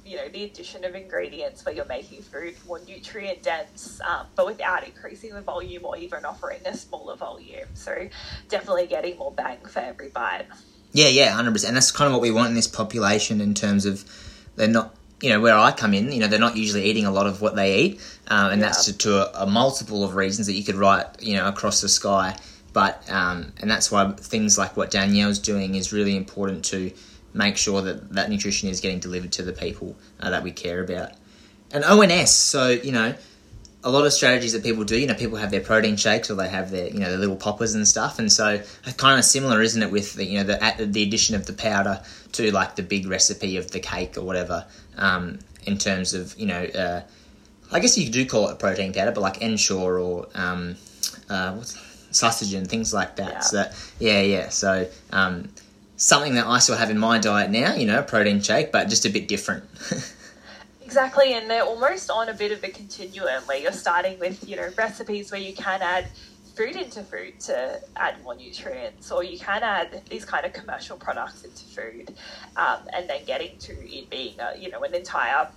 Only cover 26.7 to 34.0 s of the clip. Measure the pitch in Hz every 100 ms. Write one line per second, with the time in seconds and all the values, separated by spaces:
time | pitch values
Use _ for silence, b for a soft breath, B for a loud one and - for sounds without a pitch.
26.7 | 95 92 - B B B - 101 101 -
27.7 | 98 95 87 - 98 98 101 101 - 98
28.7 | 90 95 92 90 90 90 - 90 90 87
29.7 | - - - B B 90 90 90 85 87
30.7 | 87 90 90 - - B B B B B
31.7 | 147 151 208 196 175 135 - - 143 127
32.7 | 123 139 123 113 - B B B B -
33.7 | - 127 135